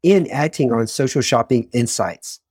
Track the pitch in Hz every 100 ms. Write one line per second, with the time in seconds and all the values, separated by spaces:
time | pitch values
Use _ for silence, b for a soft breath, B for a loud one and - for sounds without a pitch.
0 | 170 196 165 135 156 - 131 117 113 -
1 | 131 143 120 120 113 123 113 120 120 -
2 | 92 87 - - _